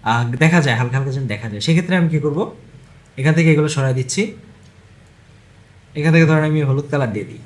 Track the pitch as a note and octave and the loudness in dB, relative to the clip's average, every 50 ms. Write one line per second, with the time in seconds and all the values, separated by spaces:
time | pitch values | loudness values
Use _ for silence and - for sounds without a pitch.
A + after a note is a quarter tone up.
0 | G#2+ G#2+ A2+ A#2 A#2+ A#2 B2 B2+ D#3 E3 F3 F3 C#3+ C3+ A#2 A#2 B2+ B2 B2+ C3+ | -2 -2 -2 -2 -2 -4 -2 2 2 4 4 4 2 2 0 0 -2 -2 -2 -4
1 | C3+ C#3 C3 C#3 C3+ A2+ G#2 G2+ - A2 G#2 G#2 - E3 D#3+ E3+ E3+ F3 F#3 F3+ | -4 -4 -4 -4 -4 -6 -6 -8 -8 -10 -8 -6 -2 0 0 0 0 0 0 0
2 | E3+ D#3+ D#3+ D3+ C#3 D3+ C#3+ E3 - - - - - - - - - - - - | 0 0 0 -2 -2 -2 -2 -2 -6 -6 -8 -18 -20 -20 -20 -20 -20 -20 -20 -20
3 | _ - _ - C3+ D#3 D#3+ E3+ E3 D#3+ D#3 D3+ D3+ D3+ D3+ C#3 C3+ C3 C3 C3 | _ -18 _ -2 0 2 2 4 4 4 4 4 2 0 0 -2 0 0 0 -2
4 | B2+ - - G3 G#3+ - - - - - - - - - _ - - - - - | -4 -4 -4 -4 -4 -4 -6 -16 -20 -20 -20 -20 -20 -20 _ -20 -20 -20 -20 -20
5 | - - - - _ - - - - - - - - _ - - _ _ - D3+ | -20 -20 -20 -20 _ -20 -20 -20 -20 -20 -20 -20 -20 _ -20 -20 _ _ -8 -2
6 | D3 D#3+ D#3+ E3 E3 D3+ D#3 D#3 D#3 D#3 D#3 D#3 D3 C3+ C3 C#3 C#3+ - D3 C#3+ | 2 4 4 4 6 4 4 2 2 2 0 0 0 0 0 -2 -2 -2 -2 -2
7 | C3+ A2+ G2+ G#2+ G2 - - - - | -2 -2 -4 -6 -8 -10 -14 -20 -20